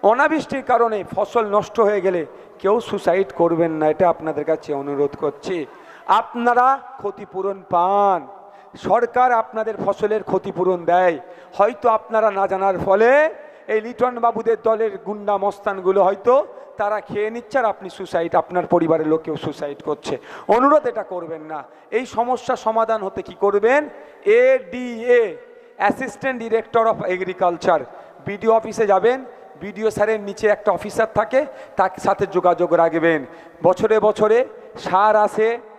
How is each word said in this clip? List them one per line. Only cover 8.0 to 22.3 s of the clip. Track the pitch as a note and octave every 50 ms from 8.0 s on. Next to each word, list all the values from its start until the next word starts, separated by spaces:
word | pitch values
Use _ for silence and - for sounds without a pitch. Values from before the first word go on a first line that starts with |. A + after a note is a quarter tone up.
| G3+ G3+ F#3+ E3+ C#3 - - - - - - - - - _ -
সরকার | - - F#3 A#3 A#3+ A#3 A#3 B3 B3+ B3+
আপনাদের | B3 A3+ A3+ - - A3 A3 A3 G#3+ G3+ -
ফসলের | G3 G3 - - G#3 G#3+ A3 G3+
ক্ষতিপূরণ | - - F#3 - G3+ - E3+ F3+ F#3 F#3 F3 E3+
দেয়। | E3 E3+ F3+ F#3 F3+ E3 C3+ - - - - - - -
হয়তো | - G3+ A3 B3+ A#3+ - A#3+
আপনারা | A3+ G#3+ A3 - G#3+ A3 G#3+ A3
না | G3+ G3 G3 G3
জানার | F#3+ F#3+ F#3+ G3 F#3+ F3
ফলে | D#3+ G3 F#3+ G3+ A3 A#3+ C4 C#4+ D4+ D#4+ - - - - - - - -
এই | G#3 A3
লিটন | G#3+ A#3 B3 - A#3+ B3+ B3 A#3+
বাবুদের | A#3 A#3 A3+ A3 A3+ A3+ A3+ G#3+ -
দলের | A3 A3+ G#3+ A3 A3 G3 F#3+
গুন্ডা | - F#3+ G#3 G#3 G3+ G3+ G3+ G3
মস্তানগুলো | F#3+ G3+ G3 - - A3 G3 F#3+ F3+ F#3 F#3+ G3 F#3+
হয়তো | F#3 G3+ G3+ - A#3+ B3 C#4 D#4 G#4+ - - - - - -
তারা | G#3+ G#3 G#3+ G#3
খেয়ে | G3+ - - G#3 G#3 A3
নিচ্ছে, | A3+ A#3+ A#3 - - C4+
আর | A#3+
আপনি | G#3+ G3+ - G3 F#3
সুসাইড, | - - F#3+ - - F3+ E3 E3+ -
আপনার | F3 D#3+ - F3 F3+ E3+ -
পরিবারের | - F3 E3 D#3+ D#3+ D#3+ D#3+ D#3
লোক | D#3 D#3+
কেউ | D#3 E3 D#3
সুসাইড | C#3 - D#3+ C#3+ - D#3 C#3+ C#3+ - -
করছে। | D#3 D3+ - - - - B2 - - - - - -
অনুরোধ | G3+ A#3 B3+ C#4 D4 D4+ D4 B3
এটা | - A3 G3+
করবেন | - F#3+ F3+ E3 D#3 E3 D#3+
না। | D#3 D#3 D#3 D3+ C#3 - - - _ _
এই | - A3+ C4
সমস্যা | - - G#3+ A#3 A#3+